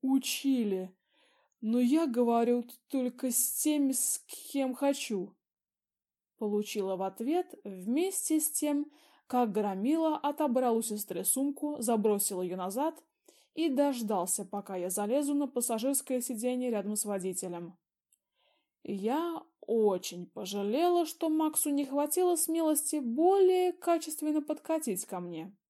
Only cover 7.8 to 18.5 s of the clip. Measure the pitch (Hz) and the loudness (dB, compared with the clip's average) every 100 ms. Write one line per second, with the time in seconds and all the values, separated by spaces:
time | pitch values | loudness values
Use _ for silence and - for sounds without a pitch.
7.8 | 185 262 370 381 - 311 302 - 294 285 | -2 0 0 -2 0 0 0 -2 0 0
8.8 | 294 _ _ _ _ 247 240 202 208 190 | -2 _ _ _ _ 0 0 0 -2 -2
9.8 | 220 330 320 302 285 294 302 247 247 226 | 0 2 2 0 -2 -2 0 2 2 2
10.8 | 226 214 - 180 190 - 277 277 294 294 | 0 -6 -6 -4 0 0 0 -2 -6 -4
11.8 | 233 233 214 208 202 185 185 185 185 202 | 0 2 4 2 0 -2 -4 -4 -4 -2
12.8 | 311 320 _ _ _ _ _ - 320 262 | -2 -4 _ _ _ _ _ -2 0 2
13.8 | 285 247 220 185 180 - 202 202 196 190 | 2 2 -2 0 0 -2 -4 -8 -8 -6
14.8 | 180 185 208 262 285 285 277 247 233 226 | -4 -2 0 0 2 0 0 -2 -2 0
15.8 | 247 269 - 254 240 233 247 247 254 220 | 0 -2 -2 -4 -2 -4 -2 -2 -2 -2
16.8 | 196 214 208 196 185 180 190 175 170 - | -2 -4 -4 -4 -4 -6 -6 -8 -12 -16
17.8 | _ _ _ _ _ _ _ | _ _ _ _ _ _ _